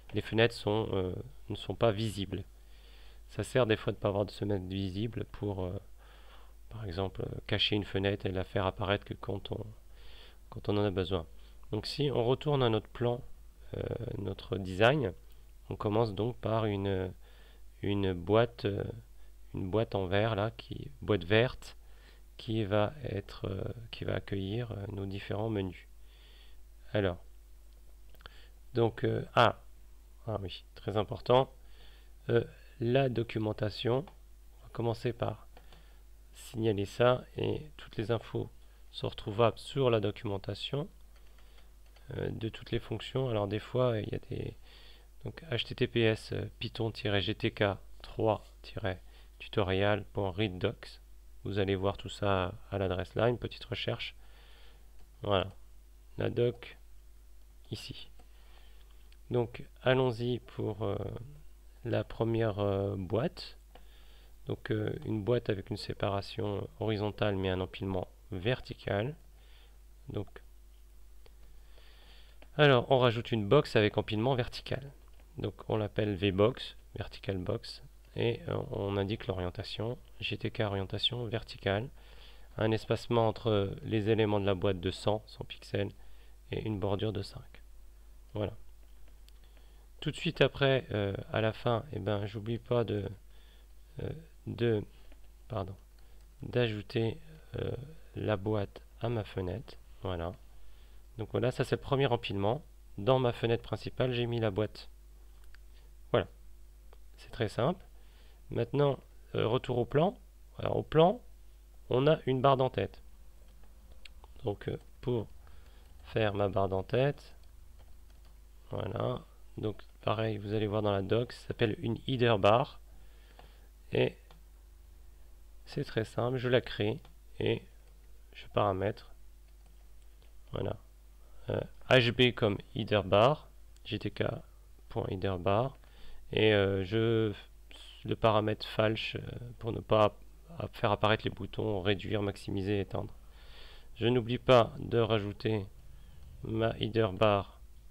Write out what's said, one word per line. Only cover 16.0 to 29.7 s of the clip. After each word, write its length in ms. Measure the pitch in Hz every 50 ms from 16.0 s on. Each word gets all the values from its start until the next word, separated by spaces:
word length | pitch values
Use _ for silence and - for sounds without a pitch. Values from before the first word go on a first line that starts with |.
| 120 110 98
donc 200 | 92 104 120 120 -
par 280 | - 107 110 113 110
une, 480 | 107 101 98 98 98 98 92 92 95 - - - - - - - - - - - - - - -
une 300 | 98 101 101 98 95 92
boîte, 520 | 87 85 98 104 110 117 120 - - -
euh, 180 | 101 98 101 98 - 107 113 - - - - - - - - - - -
une 160 | 98 98 92
boîte 240 | 92 107 117 - -
en 140 | 98 95 87
verre 280 | 92 101 107 113 113
là, 160 | 98 104 117
qui, 400 | 113 - - - - - - - - -
boîte 240 | 92 87 110 98 85
verte, 520 | 82 104 110 120 127 - - - - - - - - - - - - - - - - -
qui 300 | - - - 110 113 110
va 280 | 92 101 107 104 104 - 151 127
être, 440 | 110 107 98 - - - - - 98
euh, 160 | 98 95 95 - - 117 113 -
qui 140 | - - 101
va 100 | 98 101
accueillir, 560 | 98 98 - 101 98 95 95 104 117 123 110
euh, 140 | 101 101 98 101
nos 140 | 101 98 98
différents 460 | 98 95 101 - - 104 101 107 113
menus. 360 | 110 101 98 92 90 - - - - - - - - - - - - - - - - - - - - - - -
Alors, 260 | - 107 101 92 87 - - - - - - - - - - - - - - - - - - - - - - - - - - - - - - - -
donc, 300 | 120 117 110 107 - -
euh, 200 | 110 113 113 - - -
ah, 260 | 123 120 107 - - - -